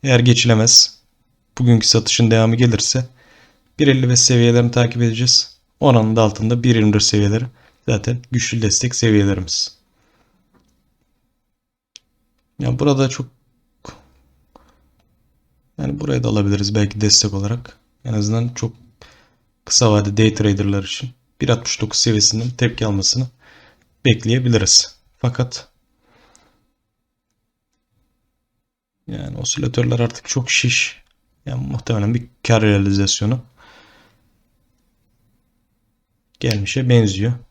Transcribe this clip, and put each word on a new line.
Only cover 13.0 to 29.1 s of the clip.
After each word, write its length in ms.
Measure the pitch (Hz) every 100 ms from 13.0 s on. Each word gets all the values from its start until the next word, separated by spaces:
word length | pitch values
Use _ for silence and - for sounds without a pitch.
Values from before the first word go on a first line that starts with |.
| 135
çok, 180 | 127 131 _ _ _ _ _ - - _ _ _ _ _ _ _ _ _ _ _ _ _ _ _ _ _ -
yani 220 | 139 143
buraya 240 | 147 131
da 40 | 120
alabiliriz 480 | 107 101 101 101 104
belki 260 | 104 104
destek 320 | 104 101 104
olarak. 440 | 98 101 120 123 - _ _ 123
En 80 |
azından 360 | 107 104 113 120
çok 220 | 120 117 - - _ - _ _ _ _ _ -
kısa 260 | - 117
vade 260 | 104 101 101
day 160 | 110
traderlar 500 | 107 110 101 101 101
için 260 | 98 - 127 - _ _
bir 80 | 127
altmış 320 | 117 - -
dokuz 180 | 104 -
seviyesinden 500 | - 107 101 110 120
tepki 360 | 123 120 117 110
almasını 420 | 101 95 120 131 _ _ - _ _ _ _ 131
bekleyebiliriz. 880 | 113 - 123 123 113 95 - - - _ _
Fakat 520 | 123 123 123 - - _ _ _ _ _ _ _ _ _ _ _ _ _ _ _ _ _ _ _ _ _ _ _ _ _ _ _ _ _ _ _ _ _
yani 300 | -